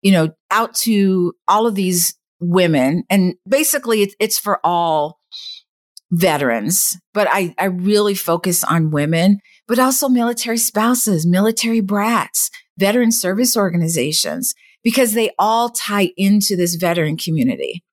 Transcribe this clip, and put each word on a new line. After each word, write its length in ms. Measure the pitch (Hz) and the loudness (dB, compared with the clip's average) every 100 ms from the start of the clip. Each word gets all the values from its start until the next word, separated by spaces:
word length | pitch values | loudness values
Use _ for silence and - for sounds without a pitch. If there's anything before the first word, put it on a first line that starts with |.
you 80 | 196 | 4
know, 160 | 185 160 - _ | 2 2 -4 _
out 200 | 208 226 - | -2 -2 -4
to 560 | 226 208 196 190 175 - - | 0 2 4 2 0 -2 0
all 180 | 202 233 | 2 2
of 80 | |
these 400 | 202 185 175 170 - _ _ | 0 0 0 -2 -6 _ _
women. 640 | 175 180 175 151 131 165 - | 0 2 4 4 2 0 0
And 240 | 196 180 - - | 2 2 -2 -2
basically, 540 | 269 302 285 233 220 | 0 0 -4 -2 0
it's, 120 | 202 - | 0 -2
it's 180 | 208 - | -4 -4
for 220 | 208 202 | -4 -2
all 560 | 165 175 170 156 151 160 _ - - - _ _ _ - _ | 0 0 0 0 -2 -6 _ -20 -18 -20 _ _ _ -20 _
veterans, 840 | 170 175 147 135 113 107 175 - - _ | 0 2 2 0 -2 -2 -2 -2 -6 _
but 140 | 208 196 | -2 0
I, 240 | 190 175 - | 0 -2 -4
I 60 | |
really 500 | 190 180 185 208 208 | -4 -2 0 2 0
focus 480 | 196 - 170 185 175 | -2 -2 -2 -2 -2
on 280 | - 170 156 | 0 0 0
women, 500 | 151 147 165 185 202 _ _ - | 0 0 2 2 2 _ _ -4
but 120 | 240 | 0
also 300 | 254 262 285 | 0 0 0
military 500 | 247 233 233 240 226 | 0 0 -4 -4 -2
spouses, 680 | 233 214 226 247 - 175 165 | -2 0 0 0 0 0 2
military 540 | 180 214 226 233 226 | 2 2 0 -2 -2
brats, 720 | 190 202 214 226 - - - - _ - | 0 -2 0 -2 -2 -4 -6 -8 _ -2
veteran 320 | 196 233 233 | 0 2 2
service 460 | 226 180 196 254 233 | 0 -2 0 0 0
organizations, 1000 | 196 170 165 165 135 156 - - - - _ _ | 0 0 0 0 -2 -2 -4 -4 -6 -8 _ _
because 300 | 233 233 247 | -2 2 0
they 160 | 214 220 - | 0 -2 0
all 320 | 202 226 233 | 0 2 0
tie 420 | 233 - 208 190 - | -4 -4 -2 -2 0
into 380 | 196 208 202 | 2 2 0
this 200 | 190 175 170 | 0 -2 -2
veteran 400 | 175 170 156 160 | -2 0 -2 -4
community 680 | - 160 123 - 69 - _ | -4 -2 0 -2 -6 -10 _